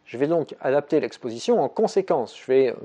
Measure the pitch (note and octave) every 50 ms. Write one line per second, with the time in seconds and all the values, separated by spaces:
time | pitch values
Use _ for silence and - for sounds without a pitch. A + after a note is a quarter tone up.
0 | _ - - A#2 C#3 D3+ E3+ E3+ C#3 - - - - C3+ C3 D3 C#3+ - D#3+ D3
1 | B2 A#2 - - - B2 A2+ A#2 - - A#3+ G#3 C#3+ B2 - - A3 F#3 - G3
2 | F#3+ - F3 C#3+ A2+ G2 - - - - C3 C3 C3 A#2+ A2+ - G#2+